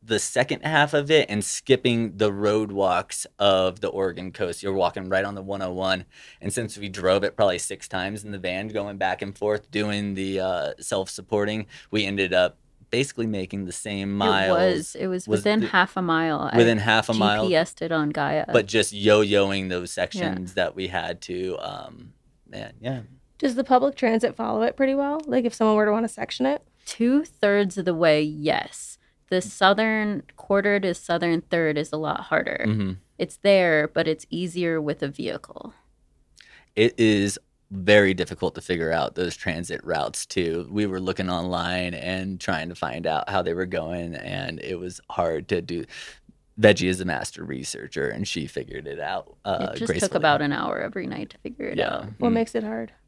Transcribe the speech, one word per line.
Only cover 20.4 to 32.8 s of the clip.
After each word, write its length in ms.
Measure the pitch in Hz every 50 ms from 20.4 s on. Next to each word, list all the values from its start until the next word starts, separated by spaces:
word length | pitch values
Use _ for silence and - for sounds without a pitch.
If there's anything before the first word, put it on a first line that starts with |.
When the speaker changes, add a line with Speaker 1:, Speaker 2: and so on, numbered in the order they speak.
| 92 90 92
Speaker 1:
that 220 | 95 90 - -
we 140 | 95 95 90
had 300 | 92 90 82 82 87 87
to, 360 | - - 90 90 92 92 90 -
um, 540 | - - - - - - - - 123 - - _ _ _ _ _ _ _
man, 260 | - 104 110 110 - 113
yeah. 200 | 107 120 135 127 110 - - - _ _ _ _
Speaker 3:
Does 160 | - 277 240
the 80 | 240 269
public 320 | - 262 254 247 277 277
transit 400 | - - 233 226 226 220 233 -
follow 260 | - 226 214 220 214
it 160 | 226 233 - -
pretty 160 | 269 262 269
well? 260 | 277 277 277 285 311 311
Like, 200 | 302 240 254 240
if 80 | 233 220
someone 200 | - 226 220 214 214
were 80 | 214 214
to 40 |
wanna 160 | 208 220 226 220
section 360 | - - - - - - 254
it? 160 | 269 285 294 _ _ _ _ _
Speaker 2:
Two-thirds 920 | - - - 233 240 262 285 311 - - _ - 208 202 202 202 190 180 202
of 60 | 180
the 100 | 180 175
way, 260 | 160 170 165 151 151
yes. 760 | 151 151 151 151 147 156 - - - - - - - - - _ _ _ _ _ _ _
The 80 | 190 185
Speaker 1:
Mm. 60 | 180
Speaker 2:
southern 800 | 208 - - 202 190 202 208 220 220 220 220 214 214 208 165 - _ - -
quarter 420 | - - 196 196 196 208 202 202
to 140 | 196 190 175
southern 480 | - - - 175 170 170 170 165 165
third 380 | - _ - 170 165 156 151 147
is 120 | 151 151
a 60 | - 156
lot 220 | 156 151 151 - -
harder. 380 | - 156 160 - - - - - -
Speaker 1:
Mm-hmm. 240 | 107 110